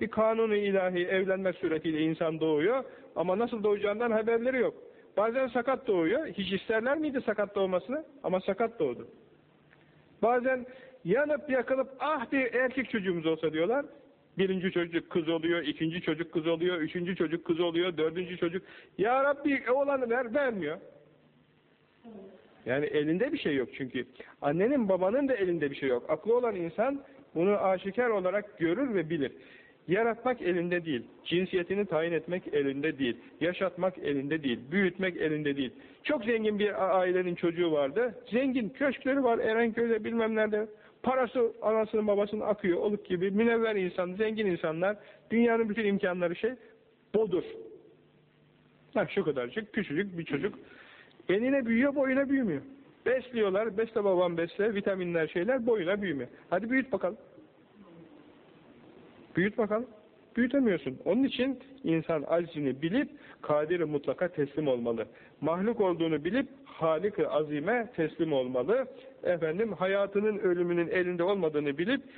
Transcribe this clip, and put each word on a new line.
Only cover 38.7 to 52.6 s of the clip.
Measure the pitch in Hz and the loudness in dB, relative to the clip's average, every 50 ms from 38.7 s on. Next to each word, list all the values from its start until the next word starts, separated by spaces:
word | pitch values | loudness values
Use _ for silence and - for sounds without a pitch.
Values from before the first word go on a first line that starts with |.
| - - 277 285 247 - - 269 262 277 269 | -2 0 0 0 0 0 -2 0 2 2 4
var | 240 233 220 | 4 2 2
Erenköy'de | - 220 220 226 233 233 214 233 233 233 226 220 214 | 2 2 2 2 2 2 2 0 0 2 0 0 -2
bilmem | 233 226 226 220 220 220 | -2 0 0 0 2 2
nerede. | 220 214 214 214 208 214 220 - - - - - _ - | 2 2 2 2 0 -2 -4 -8 -14 -20 -20 -20 _ -2
Parası | 240 254 254 254 226 - 262 233 233 - - - | 0 2 2 0 0 2 2 2 2 0 -2 0
anasının | 208 220 220 220 208 - 220 214 | 0 2 2 2 0 0 0 2
babasının | 214 202 196 208 208 - 214 | 2 2 2 2 0 -2 -2
akıyor, | 208 - 208 202 - 185 170 180 | -2 -2 -2 0 2 0 2 2
oluk | - 208 208 208 - | 2 0 0 -2 -2
gibi. | - 185 175 180 202 | -4 -2 0 0 0
Münevver | 196 208 226 233 233 233 226 220 214 | 2 4 4 4 4 4 2 0 0
insan, | 202 185 180 170 - 180 180 180 | 0 -2 -2 -2 -2 -4 -4 -2
zengin | 196 220 220 220 214 220 | -2 -2 0 0 0 0
insanlar. | 196 175 165 175 165 156 160 180 196 208 202 - - - - - - | 0 0 0 0 -2 0 0 0 0 0 -2 -6 -20 -20 -20 -6 0
Dünyanın | 214 226 233 240 226 226 233 220 | 4 4 6 6 6 4 2 0
bütün | 202 226 220 | 0 0 2
imkanları | 202 196 190 - 185 180 180 180 170 175 | 2 2 2 2 0 0 0 0 0 0
şey, | - - 220 262 240 - - - - _ _ _ _ _ _ - | 0 -2 -2 -2 -4 -10 -20 -20 -20 _ _ _ _ _ _ 2
bodur. | 208 220 202 175 170 - - - - - - - - - - - - - _ _ _ _ _ _ _ _ _ _ _ _ _ _ _ _ - - | 2 2 2 2 0 -2 -4 -8 -14 -16 -16 -18 -20 -20 -20 -20 -20 -20 _ _ _ _ _ _ _ _ _ _ _ _ _ _ _ _ -4 0
Ha, | 214 185 | 0 0
şu | - - 202 185 | 2 0 0 0
kadarcık, | 156 139 135 123 120 - 214 220 - - | 0 0 0 -2 -4 -4 -6 -8 -4 -4
küçücük | 226 202 - 143 160 202 202 180 165 | -4 -4 -2 -2 -2 -2 -4 -6 -8
bir | 165 | -6
çocuk. | - 156 139 - - - - - - - - - - - - - - - - - - | -4 -4 -2 -2 -4 -6 -8 -16 -20 -20 -20 -20 -20 -20 -20 -20 -20 -20 -8 -2 0
Enine | 175 202 233 262 277 277 254 | 0 2 2 2 2 2 2
büyüyor, | 226 226 226 262 285 277 | 2 4 4 4 4 4
boyuna | 294 269 262 262 269 277 262 | 2 2 2 2 2 2 2
büyümüyor. | 277 269 254 202 156 139 | 2 2 2 2 0 -2